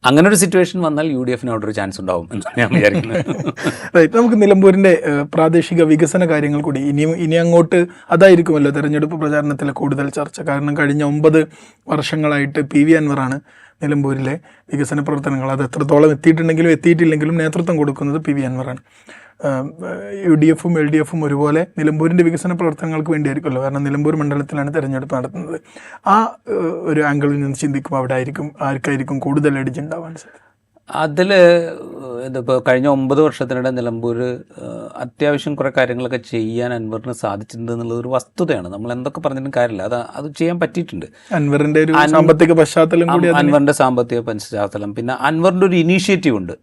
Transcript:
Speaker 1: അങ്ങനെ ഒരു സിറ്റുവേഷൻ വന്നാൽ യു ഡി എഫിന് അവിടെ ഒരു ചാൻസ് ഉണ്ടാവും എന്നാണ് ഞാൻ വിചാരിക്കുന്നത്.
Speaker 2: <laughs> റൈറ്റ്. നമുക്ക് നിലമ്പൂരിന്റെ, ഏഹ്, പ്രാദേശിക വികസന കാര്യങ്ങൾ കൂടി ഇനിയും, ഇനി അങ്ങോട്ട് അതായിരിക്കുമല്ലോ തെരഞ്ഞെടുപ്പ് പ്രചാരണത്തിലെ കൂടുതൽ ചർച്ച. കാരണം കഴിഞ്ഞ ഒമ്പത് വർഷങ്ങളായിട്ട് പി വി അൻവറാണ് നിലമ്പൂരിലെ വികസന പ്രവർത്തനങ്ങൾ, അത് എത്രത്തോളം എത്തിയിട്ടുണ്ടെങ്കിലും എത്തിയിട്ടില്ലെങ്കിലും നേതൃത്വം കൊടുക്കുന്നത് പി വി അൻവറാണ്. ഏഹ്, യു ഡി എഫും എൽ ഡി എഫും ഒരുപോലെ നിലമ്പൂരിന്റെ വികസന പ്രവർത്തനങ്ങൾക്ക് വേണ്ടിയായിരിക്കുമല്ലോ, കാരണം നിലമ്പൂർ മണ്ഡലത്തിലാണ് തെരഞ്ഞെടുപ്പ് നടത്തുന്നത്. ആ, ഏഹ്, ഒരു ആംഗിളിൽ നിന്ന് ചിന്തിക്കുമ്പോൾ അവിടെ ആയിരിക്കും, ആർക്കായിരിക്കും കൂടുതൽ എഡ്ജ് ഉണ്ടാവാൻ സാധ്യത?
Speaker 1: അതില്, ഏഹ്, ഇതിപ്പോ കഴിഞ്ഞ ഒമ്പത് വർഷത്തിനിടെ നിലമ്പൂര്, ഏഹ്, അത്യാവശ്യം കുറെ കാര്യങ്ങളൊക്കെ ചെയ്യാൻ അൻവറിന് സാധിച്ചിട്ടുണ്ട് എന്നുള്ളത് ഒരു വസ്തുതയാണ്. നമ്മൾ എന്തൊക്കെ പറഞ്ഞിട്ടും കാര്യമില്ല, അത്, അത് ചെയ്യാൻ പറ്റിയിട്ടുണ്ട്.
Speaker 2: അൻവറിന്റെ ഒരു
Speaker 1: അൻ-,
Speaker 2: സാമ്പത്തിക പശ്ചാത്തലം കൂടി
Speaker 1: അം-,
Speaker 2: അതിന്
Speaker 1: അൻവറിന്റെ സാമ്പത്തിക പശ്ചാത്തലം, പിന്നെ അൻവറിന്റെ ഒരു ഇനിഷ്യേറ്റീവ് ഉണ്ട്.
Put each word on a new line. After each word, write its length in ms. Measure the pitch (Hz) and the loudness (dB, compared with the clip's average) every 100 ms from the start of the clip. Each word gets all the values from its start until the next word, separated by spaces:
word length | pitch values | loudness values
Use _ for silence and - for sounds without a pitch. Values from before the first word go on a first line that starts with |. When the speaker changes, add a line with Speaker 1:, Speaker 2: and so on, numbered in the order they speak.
| 127 | 4
Speaker 1:
അങ്ങനെ 240 | 143 185 | 6 6
ഒരു 60 | 202 | 4
സിറ്റുവേഷൻ 460 | 185 185 180 190 | 2 2 0 0
വന്നാൽ 240 | 165 151 160 | -2 -2 -2
യു 180 | 135 | -2
ഡി 80 | 123 | -4
എഫിന് 200 | 123 127 | -4 -4
അവിടെ 140 | 113 101 | -6 -4
ഒരു 60 | |
ചാൻസ് 300 | 104 98 95 | -6 -6 -6
ഉണ്ടാവും 280 | 95 90 85 | -4 -4 -4
എന്നാണ് 280 | 104 - - | -10 -8 0
ഞാൻ 100 | 113 | 2
വിചാരിക്കുന്നത്. 520 | 170 - 196 113 175 - | 4 4 2 -2 -4 -4
Speaker 2:
<laughs> 720 | 190 156 - 170 - - 175 | -6 -6 -6 -6 -6 0 4
റൈറ്റ്. 200 | 160 226 | 4 4
നമുക്ക് 260 | 240 220 | 4 4
നിലമ്പൂരിന്റെ, 640 | 202 196 196 185 190 165 156 | 4 6 6 6 4 4 2
ഏഹ്, 180 | 143 | -2
പ്രാദേശിക 600 | 143 165 160 165 165 170 | -2 0 2 2 0 2
വികസന 420 | 160 156 165 185 180 | 4 4 2 2 0
കാര്യങ്ങൾ 360 | 151 147 147 | 0 0 -2
കൂടി 180 | 147 139 | -2 -4
ഇനിയും, 360 | 139 143 156 165 | -2 0 0 0
ഇനി 200 | 170 165 | 0 2
അങ്ങോട്ട് 520 | 170 170 165 180 175 - - | 4 4 6 2 0 -4 -2
അതായിരിക്കുമല്ലോ 600 | 170 190 175 170 151 143 | 6 8 8 6 2 2
തെരഞ്ഞെടുപ്പ് 440 | 143 147 151 156 165 | 0 -2 0 -2 -2
പ്രചാരണത്തിലെ 560 | 151 147 147 143 143 | -2 0 -2 -4 -6
കൂടുതൽ 380 | 135 147 139 139 | -4 -4 -2 -4
ചർച്ച. 320 | - 143 - | -4 -8 -8
കാരണം 360 | 160 139 147 147 | -6 -4 -2 -2
കഴിഞ്ഞ 260 | 143 147 | 0 0
ഒമ്പത് 440 | 147 147 156 160 156 - - _ - | 0 2 4 4 0 -6 -20 _ -6
വർഷങ്ങളായിട്ട് 720 | 151 143 156 151 147 139 143 | -6 -4 -2 0 0 -2 -4
പി 240 | 143 147 | 0 2
വി 80 | 151 | 4
അൻവറാണ് 480 | 160 151 139 131 139 _ _ _ _ | 4 2 -2 -4 -6 _ _ _ _
നിലമ്പൂരിലെ 560 | 147 147 139 135 131 156 _ _ _ | -4 -2 -2 -2 -4 -6 _ _ _
വികസന 280 | 143 135 147 | -6 -4 -4
പ്രവർത്തനങ്ങൾ, 500 | 143 147 139 135 131 | -4 -4 -4 -4 -4
അത് 120 | 135 | -4
എത്രത്തോളം 480 | 135 - 143 147 156 | -4 -4 2 4 6
എത്തിയിട്ടുണ്ടെങ്കിലും 580 | 147 165 160 165 160 165 | 4 2 2 2 2 2
എത്തിയിട്ടില്ലെങ്കിലും 680 | 160 170 165 170 156 151 165 | 4 4 4 4 2 0 0
നേതൃത്വം 400 | 156 165 170 170 | -2 -2 -2 0
കൊടുക്കുന്നത് 440 | 147 135 143 147 | 0 -2 -4 -4
പി 100 | 156 | -4
വി 100 | 139 | -4
അൻവറാണ്. 400 | 131 127 131 131 _ _ _ - - _ - | -4 -6 -8 -10 _ _ _ -20 -20 _ -4
ഏഹ്, 220 | 135 139 160 180 180 202 202 190 | -4 -6 -10 -12 -12 -12 -6 0
യു 40 | |
ഡി 120 | 151 151 | 4 4
എഫും 340 | 156 180 170 | 2 0 -2
എൽ 80 | 147 | 0
ഡി 100 | 156 | 0
എഫും 260 | 151 170 | -2 -4
ഒരുപോലെ 440 | 151 139 147 151 175 - | -4 -2 0 0 -2 -2
നിലമ്പൂരിന്റെ 460 | 156 151 160 175 | -2 0 0 2
വികസന 300 | 165 165 180 | 2 2 -4
പ്രവർത്തനങ്ങൾക്ക് 580 | 175 170 151 170 160 156 | -2 -2 -2 -6 -6 -2
വേണ്ടിയായിരിക്കുമല്ലോ, 500 | 151 143 135 160 127 | -2 -2 -4 -4 -4
കാരണം 220 | 135 139 | -4 -4
നിലമ്പൂർ 320 | 143 143 147 156 | -4 -2 -2 0
മണ്ഡലത്തിലാണ് 600 | 147 143 143 151 143 147 | -2 -4 -4 -6 -4 -4
തെരഞ്ഞെടുപ്പ് 400 | 135 135 131 135 | -4 -6 -4 -6
നടത്തുന്നത്. 460 | 127 180 156 165 _ - - - - | -6 -10 -10 -12 _ -20 -20 -8 0
ആ, 280 | 208 240 - - | 2 2 -6 -6
ഏഹ്, 240 | 202 170 170 | -4 -4 -4
ഒരു 200 | 175 151 | -4 -2
ആംഗിളിൽ 380 | 147 147 143 143 | 0 0 0 -2
നിന്ന് 140 | 139 135 | -4 -4
ചിന്തിക്കുമ്പോൾ 420 | 147 139 131 135 | -4 -4 -4 -4
അവിടെ 160 | 127 | -2
ആയിരിക്കും, 380 | 131 127 143 147 - | -2 -4 -6 -10 -6
ആർക്കായിരിക്കും 580 | 143 135 135 139 131 139 | -6 -4 -4 -4 -4 -6
കൂടുതൽ 400 | 139 143 147 139 | -2 0 0 0
എഡ്ജ് 200 | 135 127 | -4 -6
ഉണ്ടാവാൻ 360 | 147 160 165 165 | -8 -10 -12 -16
സാധ്യത? 280 | - _ _ _ _ _ _ | -20 _ _ _ _ _ _
Speaker 1:
അതില്, 420 | - 156 147 185 | -4 -4 -2 0
ഏഹ്, 920 | 196 175 170 170 160 - - 135 120 131 | 6 6 6 0 -10 -14 -14 -12 -10 -8
ഇതിപ്പോ 380 | 131 120 127 - | -8 -2 0 2
കഴിഞ്ഞ 200 | 127 135 | 2 2
ഒമ്പത് 340 | 139 131 139 | 0 0 2
വർഷത്തിനിടെ 480 | 156 - 127 127 127 | 2 0 -6 -4 -4
നിലമ്പൂര്, 720 | 127 120 113 117 117 123 123 - - | -4 -6 -6 -6 -4 -6 -8 -14 -18
ഏഹ്, 320 | 127 113 113 - | -14 -14 -14 -12
അത്യാവശ്യം 600 | 123 _ 147 143 156 143 | -14 _ -2 -2 -4 -4
കുറെ 160 | 135 131 | -2 0
കാര്യങ്ങളൊക്കെ 400 | 127 120 123 123 | -2 -2 -6 -6
ചെയ്യാൻ 560 | - 120 110 113 120 | -6 -6 -4 -4 -4
അൻവറിന് 400 | 120 110 110 117 | -6 -6 -8 -8
സാധിച്ചിട്ടുണ്ട് 580 | - 113 101 104 117 113 | -6 -6 -6 -10 -12 -8
എന്നുള്ളത് 280 | 117 117 117 | -6 -6 -6
ഒരു 80 | 120 | -4
വസ്തുതയാണ്. 600 | 131 - - 175 131 87 | -4 -6 -6 -2 -2 -4
നമ്മൾ 220 | 101 113 | -10 -8
എന്തൊക്കെ 300 | 123 127 165 | -6 -8 -6
പറഞ്ഞിട്ടും 300 | 156 135 135 131 | -6 -4 -6 -2
കാര്യമില്ല, 260 | 120 107 | -2 -2
അത്, 120 | 95 120 | -4 -6
അത് 380 | 117 - 147 | -8 -10 -12
ചെയ്യാൻ 260 | 143 165 175 | -4 -2 -2
പറ്റിയിട്ടുണ്ട്. 460 | 165 - 165 90 - _ _ | -4 -4 -8 -10 -12 _ _
Speaker 2:
അൻവറിന്റെ 520 | 170 143 143 147 151 | -2 0 2 2 2
ഒരു 100 | 156 | 4
Speaker 1:
അൻ-, 180 | 156 151 | 4 4
Speaker 2:
സാമ്പത്തിക 400 | 156 156 156 165 | 4 6 6 6
പശ്ചാത്തലം 560 | 165 156 - 160 170 170 | 6 4 4 2 2 2
കൂടി 200 | 170 175 | 2 2
Speaker 1:
അം-, 80 | 156 | 2
Speaker 2:
അതിന് 120 | 143 | 4
Speaker 1:
അൻവറിന്റെ 260 | 143 143 | 4 4
സാമ്പത്തിക 460 | 143 131 123 120 120 | 4 2 2 -2 -2
പശ്ചാത്തലം, 760 | 117 104 - 107 101 104 104 101 | -4 -8 -8 -6 -4 -6 -10 -8
പിന്നെ 180 | 120 | -6
അൻവറിന്റെ 520 | 131 135 160 175 180 190 | -2 -2 2 2 2 2
ഒരു 100 | 180 | 2
ഇനിഷ്യേറ്റീവ് 600 | 165 185 190 190 170 110 | 2 2 2 0 2 -2
ഉണ്ട്. 160 | 87 82 | -4 -12